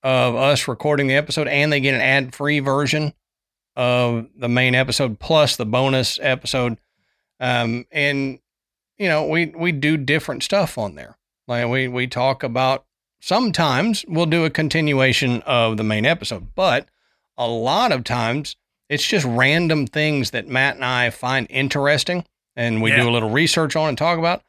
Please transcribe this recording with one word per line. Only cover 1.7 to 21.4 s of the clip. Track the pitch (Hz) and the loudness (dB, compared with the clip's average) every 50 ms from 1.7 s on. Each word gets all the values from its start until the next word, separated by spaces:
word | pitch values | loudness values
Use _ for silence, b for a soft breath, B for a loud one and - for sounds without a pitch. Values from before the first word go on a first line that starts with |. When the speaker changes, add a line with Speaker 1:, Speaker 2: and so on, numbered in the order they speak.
| 151 | 2
Speaker 1:
they | 143 | 2
get | 131 139 135 | 2 0 0
an | 123 | 2
ad-free | 113 127 135 139 135 127 - - 143 147 147 147 | 2 2 2 2 0 -2 -8 -6 -2 0 0 0
version | 135 139 131 139 147 131 147 156 151 147 - _ _ _ _ _ _ _ _ _ _ _ _ | 2 0 0 0 2 0 0 0 -2 -2 -6 _ _ _ _ _ _ _ _ _ _ _ _
of | - 123 123 123 123 123 120 117 117 113 - _ - | -2 0 2 2 2 2 2 0 -2 -4 -8 _ -6
the | 123 120 | -2 0
main | 120 123 127 127 123 | 2 4 4 4 4
episode | 127 131 123 113 - 143 127 107 - | 2 2 0 0 -2 0 -2 -2 -6
plus | - - 160 156 - - - - | -2 2 4 4 4 4 2 -2
the | 123 | -4
bonus | 107 110 123 131 135 135 131 123 - - - | -2 0 2 2 2 2 2 0 -2 -4 -2
episode. | - 143 131 123 - - - 131 123 120 113 - _ _ _ _ _ _ _ _ _ _ _ _ | -2 -2 -2 -2 -4 -4 -2 -2 -2 -2 -4 -6 _ _ _ _ _ _ _ _ _ _ _ _
Um, | 127 127 123 120 120 117 117 120 123 _ | -2 -2 0 0 0 -2 -4 -6 -8 _
and, | - 156 143 143 143 139 139 135 131 131 _ _ _ _ _ _ _ _ _ _ _ _ | -4 -2 0 0 0 0 -2 -4 -6 -10 _ _ _ _ _ _ _ _ _ _ _ _
you | 208 185 | -2 0
know, | 160 151 156 147 | 0 0 0 0
we, | 156 165 170 151 | 0 0 0 -2
we | 160 160 165 180 | -4 -4 -2 -2
do | 170 139 135 147 160 156 | -2 0 0 0 0 0
different | 135 127 147 156 - - 139 - | 0 0 0 0 0 -4 -8 -6
stuff | - - - 202 190 156 - - | -4 -2 0 0 0 0 -2 -6
on | 110 101 80 | -6 -6 -6
there. | 73 65 - - _ _ _ _ _ _ - | -12 -18 -18 -20 _ _ _ _ _ _ -6
Like, | 123 120 120 117 | -4 -2 -2 0
we, | 123 131 131 127 | 0 -2 -2 -2
we | 123 123 123 127 | -2 -4 -4 -4
talk | - 127 123 131 131 127 | -2 0 0 0 0 0
about, | - 131 117 127 131 131 135 135 _ _ _ _ _ _ _ _ | -4 -4 -2 0 0 0 0 -2 _ _ _ _ _ _ _ _
sometimes | - - 180 214 254 226 170 - 170 151 131 127 165 226 220 - - - | -4 0 0 2 2 0 0 0 0 2 2 2 2 0 -2 -2 -4 -4
we'll | 165 156 175 | -2 0 0
do | 160 151 170 160 | 2 2 2 0
a | 156 | 0
continuation | - - 156 151 - 165 160 151 143 135 131 131 123 - - 127 120 117 - | 0 -2 -2 0 0 0 0 2 2 4 4 4 2 2 2 0 0 -2 -2
of | - 135 120 117 113 110 107 | 0 2 2 2 2 0 0
the | 110 | 0
main | 107 107 107 107 135 | 0 0 2 2 2
episode, | 165 165 - - 120 95 - - - | 0 0 -2 -8 -8 -8 -10 -12 -4
but | - 190 185 127 127 147 _ _ _ _ _ _ _ _ _ _ - | 0 0 2 2 0 -2 _ _ _ _ _ _ _ _ _ _ -4
a | 123 117 | -4 -2
lot | 117 117 113 123 147 196 247 247 | -2 -2 0 0 0 2 2 2
of | 170 131 117 | 0 -2 -2
times | - 123 123 117 113 120 147 147 - - _ _ _ _ _ _ _ | -2 -2 -2 0 0 -2 -2 -6 -8 -14 _ _ _ _ _ _ _
it's | 147 143 - | -4 -2 -2
just | - - 202 143 127 | 0 0 0 0 0
random | 117 120 131 135 147 165 175 165 160 151 139 | 2 2 2 4 4 2 2 2 2 0 0
things | 120 - 156 151 151 151 143 123 104 | -2 -2 0 0 0 0 0 -2 -2
that | - 123 104 - | -4 -6 -6 -2
Matt | 131 127 135 139 131 | -2 0 0 0 -2
and | - 135 | -2 -4
I | 123 127 123 123 117 | -2 0 0 0 0
find | 107 - - 123 131 135 | -2 -4 -4 -2 -2 -2